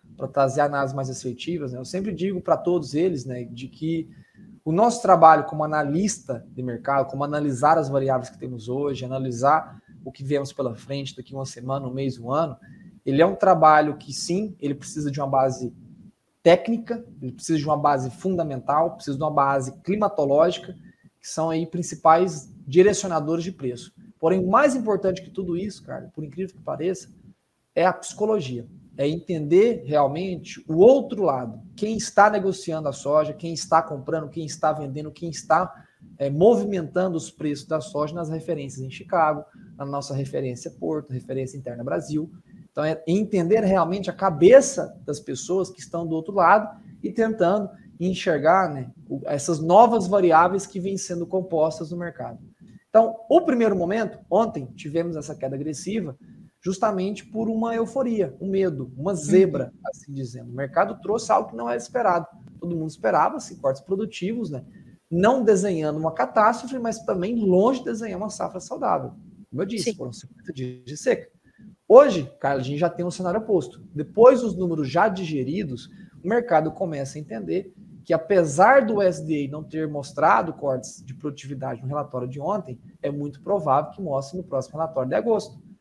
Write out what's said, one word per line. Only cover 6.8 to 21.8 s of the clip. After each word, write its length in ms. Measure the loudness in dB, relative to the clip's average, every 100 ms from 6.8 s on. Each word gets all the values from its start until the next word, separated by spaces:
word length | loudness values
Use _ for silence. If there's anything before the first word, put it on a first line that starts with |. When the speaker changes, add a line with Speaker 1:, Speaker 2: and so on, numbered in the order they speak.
| -2 0 -2
Speaker 1:
como 140 | -4
analisar 540 | -4 -2 -2 2 4 4
as 100 | 2
variáveis 420 | 0 0 -2 -4
que 80 | -14
temos 300 | -12 -10 -6
hoje, 380 | -4 -4 -6
analisar 760 | -6 -6 -6 0 4 2 0 -18 _ -18
o 80 | -18
que 120 | -12
viemos 280 | -4 -4 -4
pela 240 | -4 -6
frente 400 | -6 -10 -8 -8
daqui 180 | -14 -14
uma 120 | -12
semana, 420 | -10 -10 -8 -6 -6
um 60 |
mês, 260 | -6 -6 -6
um 100 | -4
ano, 280 | -2 -2 -6 -20 -20 -20 -10
ele 160 | -2 4
é 40 |
um 100 | 4
trabalho 600 | 4 4 6 8 8 4
que, 160 | -2 -10
sim, 440 | -10 -4 -4 -4 -6
ele 160 | -6
precisa 340 | -6 -8 -6 -6
de 100 | -4
uma 80 | 0
base 460 | 2 2 0 -8 -10 -20 -20 -20 _ _ _
técnica, 600 | 6 6 4 -4 -4 -10 -12 -12
ele 100 | -12
precisa 260 | -12 -2 -2
de 80 |
uma 120 | 0 2
base 320 | 2 2 -2
fundamental, 840 | -6 -4 -2 -4 -6 0 2 0
precisa 200 | -2 -8 -4
de 60 |
uma 80 | 0
base 400 | 2 2 2 -2 -8
climatológica, 960 | -4 0 0 0 2 4 4 0 -12 -18 -20 _ _ _
que 80 | -10
são 220 | -4 -2
aí 160 | -2
principais 880 | -4 -6